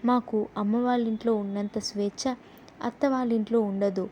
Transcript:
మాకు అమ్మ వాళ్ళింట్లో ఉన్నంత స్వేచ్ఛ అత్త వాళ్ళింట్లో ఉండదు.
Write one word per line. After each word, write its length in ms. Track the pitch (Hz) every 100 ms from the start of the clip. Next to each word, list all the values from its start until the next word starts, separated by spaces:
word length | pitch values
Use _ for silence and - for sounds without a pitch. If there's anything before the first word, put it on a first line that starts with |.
మాకు 420 | 233 247 240 220 - -
అమ్మ 180 | 208 226
వాళ్ళింట్లో 580 | 247 247 226 220 233
ఉన్నంత 440 | 220 202 202 208 220
స్వేచ్ఛ 460 | 202 208 202 - 269 247 - - - -
అత్త 240 | 240 - 277
వాళ్ళింట్లో 540 | 262 247 226 208 233
ఉండదు. 440 | 208 196 202 190 180